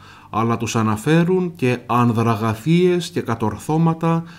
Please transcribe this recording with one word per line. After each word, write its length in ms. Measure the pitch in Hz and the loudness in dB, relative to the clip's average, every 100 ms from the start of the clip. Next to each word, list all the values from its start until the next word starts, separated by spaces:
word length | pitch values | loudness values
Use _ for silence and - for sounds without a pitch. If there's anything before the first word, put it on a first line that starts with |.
| - - - | -20 -20 -8
αλλά 260 | 107 117 117 | -2 -2 -2
τους 200 | 113 117 | -2 0
αναφέρουν 800 | 110 107 151 165 170 185 180 | 0 0 2 2 2 0 -2
και 240 | 170 127 120 - | -2 -2 -2 -2
ανδραγαθείες 1200 | 117 120 113 117 107 113 113 156 170 180 175 170 | 0 2 2 0 0 -2 -2 2 4 4 2 -2
και 100 | - | -6
κατορθώματα 1040 | 113 113 110 92 - 156 165 165 165 165 165 | -6 -4 -4 -4 -2 0 2 0 0 -2 -4